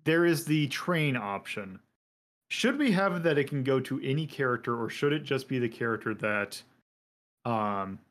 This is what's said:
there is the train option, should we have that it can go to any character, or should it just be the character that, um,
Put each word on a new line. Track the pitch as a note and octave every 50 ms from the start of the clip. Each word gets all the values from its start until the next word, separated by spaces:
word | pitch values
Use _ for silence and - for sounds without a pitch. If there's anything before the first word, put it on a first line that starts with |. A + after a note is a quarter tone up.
| -
there | D#3 D#3+ E3 E3+
is | E3+ E3 D3 C3+
the | D3 D3+ D#3 D3+ C3+
train | - - - - F3+ D#3+ D3+ C#3+ C3
option, | A#2+ G#2 G2+ G2+ G2 - - - G#2+ G2+ F#2+ F#2+ - - _ _ _ _ _ _ _ _ _ _ _ _ -
should | - - - A#3+ C4+ C#4+
we | D4 B3+
have | F#3 F3+ G3 G3 F3 F3
that | E3 E3+ D3+ C#3+
it | C#3+ -
can | D3+ C#3
go | B2+ C3 C3+ C3
to | C3 - C3 C3+
any | C3+ C#3 C3+ D3+ D#3+
character, | D3 - - C#3 B2+ B2 A#2 - A#2+ A#2+ A#2
or | A#2 A2+
should | - - - D3
it | D3 D#3
just | D3 C#3 C#3 C3 - -
be | - B2+
the | A#2+ A#2
character | - - A#2+ A#2 A2+ G#2+ - A#2 A2
that, | G#2 A2+ G#2+ G#2 G#2 G2+ G2+ - - - _ _ _ _ _ _ _ _ _ _ _ _ _ _ _ -
um, | A#2 A#2 A2 G#2+ G#2 G2+ G2 G2 F#2+ F#2+ - - _